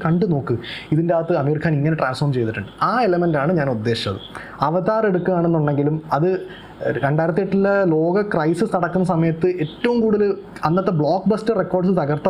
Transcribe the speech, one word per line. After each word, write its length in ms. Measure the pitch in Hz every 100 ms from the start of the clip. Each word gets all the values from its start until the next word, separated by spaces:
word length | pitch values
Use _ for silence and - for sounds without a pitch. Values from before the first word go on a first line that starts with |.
| 165
കണ്ടു 200 | 170 190
നോക്ക്, 320 | 147 123 117 - - -
ഇതിൻ്റെ 220 | 156 170
അകത്ത് 240 | 170 165 170
അമീർ 200 | 139 151
ഖാൻ 160 | 170
ഇങ്ങനെ 220 | 151 147 160
ട്രാൻസ്ഫോം 380 | 139 127 147
ചെയ്തിട്ടുണ്ട്." 360 | 127 113 107 95 -
ആ 200 | 160 220
എലമെന്റ് 360 | 226 175 175 151
ആണ് 160 | 143
ഞാൻ 160 | 180 139
ഉദ്ദേശിച്ചത്. 500 | 117 110 113 - 98 - - - -
അവതാർ 440 | 139 170 185 220 220
എടുക്കുകയാണെന്നുണ്ടെങ്കിലും 960 | 180 165 180 170 165 147 143 143 156 -
അത് 340 | 139 175 185 - - - - - 151 139
രണ്ടായിരത്തി 360 | 151 165 175
എട്ടിലെ 340 | 190 190 196 202 190 156
ലോക 260 | 165 185 208
ക്രൈസിസ് 400 | 180 156 170 226 185
നടക്കുന്ന 300 | 175 185 180
സമയത്ത് 420 | 170 165 160 185 180 147
ഏറ്റവും 340 | - 240 240
കൂടുതൽ 280 | 220 208 202 - - - 151
അന്നത്തെ 280 | 175 190 170
ബ്ലോക്ക് 300 | 147 180 196
ബസ്റ്റർ 260 | 208 214 220
റെക്കോർഡ്സ് 360 | 175 180 185 180
തകർത്ത 280 | 143 147 190